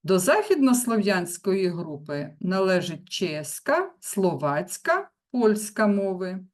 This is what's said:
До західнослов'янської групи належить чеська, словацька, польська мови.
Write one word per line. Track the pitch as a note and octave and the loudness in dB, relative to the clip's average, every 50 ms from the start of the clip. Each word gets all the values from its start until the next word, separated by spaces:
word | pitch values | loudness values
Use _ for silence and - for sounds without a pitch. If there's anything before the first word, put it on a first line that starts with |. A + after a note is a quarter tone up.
| - | 2
До | D#3 F#3+ F#3 | 2 2 2
західнослов'янської | F#3 A3 D#4+ G#4+ G#4 G#4+ F#4+ D#4 C4+ C4 B3 B3 - A#3 A3+ G#3+ G3 G3+ G3 F#3 F3 - - - - G3 F#3 G3 F#3+ | 4 4 2 2 4 2 2 4 4 4 4 2 2 0 0 2 2 2 2 0 -2 -4 -8 -6 -2 -2 0 0 0
групи | F3+ E3+ E3+ E3 D#3 D3 C#3+ D3+ - D3 C#3+ D3 - - _ | 0 -2 -4 -6 -8 -10 -12 -10 -8 -6 -6 -6 -8 -10 _
належить | - F3+ F#3 F#3+ F#3+ F#3 F#3 F3+ - D#3+ D#3 - - _ | -4 -2 0 2 2 2 2 2 0 -2 -8 -10 -12 _
чеська, | - - G3 E3+ D3+ D3+ D3+ - - - _ - D4 E4+ F#4+ F#4 _ _ | -6 -4 -4 -4 -4 -6 -8 -10 -12 -8 _ 0 0 0 0 -4 _ _
словацька, | - - - G3+ F#3+ F3+ D3+ C3+ D3 C#3+ C#3+ D3+ F#3 F#3+ - - _ D#4+ E4 F#4 G4 - _ _ _ _ | -14 -6 -2 0 2 2 0 0 -2 -2 -2 -2 -4 -6 -12 -6 _ 0 0 0 0 -6 _ _ _ _
польська | - B3 A3+ G#3+ G#3 G#3 - - - - A3 | -2 2 4 4 4 2 -2 -8 -2 0 2
мови. | G#3 G3+ G3+ G3 F#3+ F#3 F3+ F#3+ F#3 F#3 F#3+ F#3 - | 2 2 2 0 -2 -4 -4 -6 -8 -8 -10 -12 -16